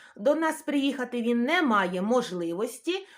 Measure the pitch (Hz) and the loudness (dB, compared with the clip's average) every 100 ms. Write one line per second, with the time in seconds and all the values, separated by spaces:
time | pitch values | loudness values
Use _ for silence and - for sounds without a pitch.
0 | - - 214 302 320 302 - 294 277 240 | -20 -2 2 2 2 -2 -2 0 0 -2
1 | 247 240 226 240 240 349 302 214 180 180 | -4 -2 0 0 2 2 4 2 2 -2
2 | 196 247 233 180 170 170 240 - - 381 | 0 0 0 -4 -4 -4 -6 -6 -6 -6
3 | 381 | -8